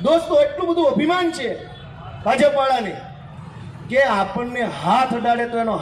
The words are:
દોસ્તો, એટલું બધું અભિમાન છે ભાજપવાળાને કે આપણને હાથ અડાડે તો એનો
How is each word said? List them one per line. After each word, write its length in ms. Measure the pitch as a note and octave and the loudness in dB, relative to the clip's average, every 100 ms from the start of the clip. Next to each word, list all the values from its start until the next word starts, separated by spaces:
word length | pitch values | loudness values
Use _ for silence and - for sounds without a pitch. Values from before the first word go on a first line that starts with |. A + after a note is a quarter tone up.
| A3 | 2
દોસ્તો, 340 | E4 E4+ F#4 | 2 4 2
એટલું 300 | - - E4+ | 2 0 -2
બધું 200 | E4+ D4+ | 2 2
અભિમાન 380 | - D4+ F4+ E4+ | 2 2 2 0
છે 200 | D#4+ A#3+ B2+ - - - - - - G3+ | -2 -6 -8 -12 -16 -16 -16 -16 -4 0
ભાજપવાળાને 680 | B3+ D4 C#4 C4+ B3+ G3+ - - - - - - - - - - | 4 4 4 2 2 -2 -8 -14 -16 -18 -16 -16 -16 -16 -14 -2
કે 120 | B3 C4 | 2 4
આપણને 540 | G3+ F#3+ A#3+ A#3+ B3 G#3 C#3+ | 2 0 -4 -6 -4 -4 -2
હાથ 340 | D#3 A#3+ C4 A#3 | 2 4 4 2
અડાડે 280 | A#3 A#3 A#3 | 2 0 0
તો 120 | A#3 A3+ | -2 -2
એનો 120 | E3+ | -2